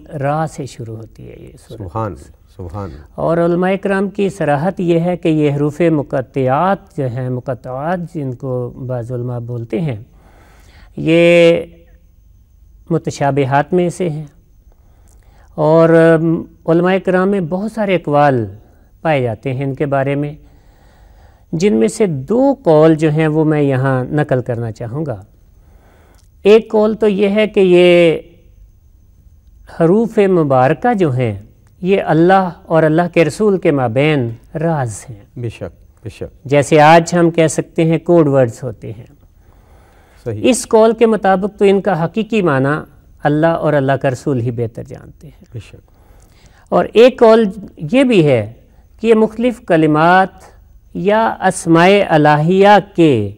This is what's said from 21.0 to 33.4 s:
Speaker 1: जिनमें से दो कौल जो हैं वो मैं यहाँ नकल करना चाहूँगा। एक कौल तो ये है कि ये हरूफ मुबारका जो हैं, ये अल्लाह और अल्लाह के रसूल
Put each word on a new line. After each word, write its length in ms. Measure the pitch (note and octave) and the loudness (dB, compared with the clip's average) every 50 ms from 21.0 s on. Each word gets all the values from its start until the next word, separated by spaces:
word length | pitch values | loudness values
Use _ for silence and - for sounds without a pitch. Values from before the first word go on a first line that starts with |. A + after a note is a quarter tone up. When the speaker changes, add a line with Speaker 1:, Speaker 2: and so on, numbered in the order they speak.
| _ - _ _ _ - _ _ _ _ - | _ -20 _ _ _ -20 _ _ _ _ -6
Speaker 1:
जिनमें 340 | D#3+ F3 G#3 G#3+ A3 A3+ A3 | -2 0 0 2 2 0 0
से 200 | A3 - A#3 F#3+ | 0 0 -2 -2
दो 460 | D#3 C3+ C3 C#3 G3+ A#3+ C4+ C#4 C4+ | -2 -4 -6 -4 -2 0 0 0 0
कौल 420 | - - F3 D#3 D3+ D#3 D#3+ D#3+ | 0 0 2 4 6 6 4 4
जो 140 | D3+ D#3 D#3 | 2 0 0
हैं 180 | D3 D#3 D#3+ D#3 | 0 0 0 0
वो 180 | D3+ D#3 D#3 | 0 0 0
मैं 160 | D#3 D#3 D3+ | 0 0 0
यहाँ 460 | D3 C#3 C3+ C3 C3 C3+ C3 B2+ B2 - | 0 0 0 0 -2 -2 -2 -2 -4 -4
नकल 300 | - D3+ D3 D3 C3+ B2+ | -4 -4 -2 -2 -2 -4
करना 300 | A#2+ - A#2+ A2+ A#2 A2+ | -2 -4 -6 -6 -8 -8
चाहूँगा। 540 | G#2+ - A#2+ A2+ A2 D3 E3 C#3+ A#2 F#2+ G2 _ _ _ _ _ _ _ _ _ _ _ _ _ _ _ _ _ _ _ _ _ _ _ - | -10 -10 -12 -12 -10 -10 -8 -8 -10 -12 -14 _ _ _ _ _ _ _ _ _ _ _ _ _ _ _ _ _ _ _ _ _ _ _ 2
एक 260 | G3 G#3 A3+ A3 - | 4 4 4 4 2
कौल 240 | - G#3+ G#3+ G#3+ A3 | 0 0 0 0 0
तो 120 | G#3 A#3 G#3+ | 0 0 0
ये 200 | G3 F#3 G#3 G3 | 0 0 0 0
है 200 | G3 G#3+ G#3+ G#3 | 0 0 -2 0
कि 140 | G#3+ G#3 | 0 2
ये 720 | F#3+ F#3 F3+ F3 F3+ F3+ F3 F3 E3+ E3 D3+ - - - _ _ _ _ _ - - - _ _ _ _ _ _ _ _ _ _ _ _ _ _ _ _ - - - - - - | 2 4 6 6 6 6 6 4 4 4 2 -2 -6 -14 _ _ _ _ _ -20 -20 -20 _ _ _ _ _ _ _ _ _ _ _ _ _ _ _ _ -20 -20 -20 -12 -6 -2
हरूफ 400 | E3+ D#3+ F#3 A3 A#3 G#3+ A3+ A3 | 0 2 2 2 0 0 0 0
मुबारका 760 | G3+ F#3+ F#3 F3 D#3+ C#3+ C3+ B2+ B2+ C3+ D#3+ - - B3 A#3+ | 0 2 2 2 2 2 2 2 4 2 0 0 -2 -2 -2
जो 180 | G3 F#3 D#3 | 0 0 -2
हैं, 380 | B2 B2+ B2+ A2+ G2+ G2 - - _ _ _ _ _ - - | -2 -2 -2 -4 -4 -6 -12 -18 _ _ _ _ _ -8 -4
ये 140 | F3 G3 G3 | -2 -2 0
अल्लाह 520 | - - D#3+ D#3 E3 F3+ F#3+ G3 F#3+ F3 | 0 0 2 2 4 4 4 2 2 -2
और 340 | D#3+ - - - F3 D#3+ D#3+ | -6 -12 -8 -2 0 2 2
अल्लाह 240 | D#3 D#3 E3 F3 F3 | 2 2 0 0 0
के 160 | E3+ F3 E3 | 2 0 0
रसूल 340 | D3+ - - | 0 0 -2